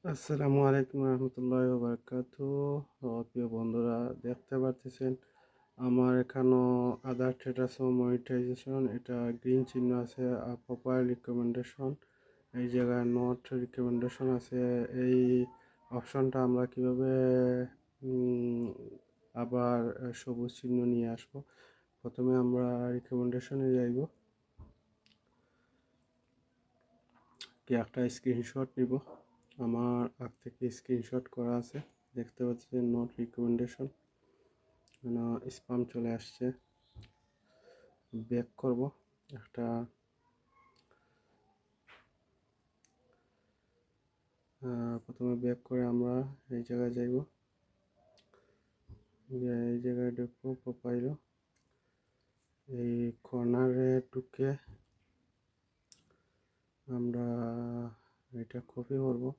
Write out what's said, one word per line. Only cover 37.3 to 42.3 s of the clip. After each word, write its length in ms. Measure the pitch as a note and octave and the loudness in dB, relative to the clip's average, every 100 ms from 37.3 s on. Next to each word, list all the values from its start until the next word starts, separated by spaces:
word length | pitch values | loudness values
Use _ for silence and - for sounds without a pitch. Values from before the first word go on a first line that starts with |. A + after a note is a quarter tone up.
| _ _ _ - - - _ _ | _ _ _ -20 -20 -20 _ _
ব্যাক 320 | A#2 A2+ A#2+ A#2+ - | -12 -4 -4 -4 -4
করব, 340 | C3+ A#2+ C#3 - _ _ _ | -2 0 -2 -6 _ _ _
একটা, 540 | B2+ - - A#2 A#2 A#2+ _ _ _ _ _ _ _ C6+ C6+ _ _ _ _ _ _ _ _ _ _ _ - _ _ _ | -18 -12 -6 -4 -4 -6 _ _ _ _ _ _ _ _ _ _ _ _ _ _ _ _ _ _ _ _ -20 _ _ _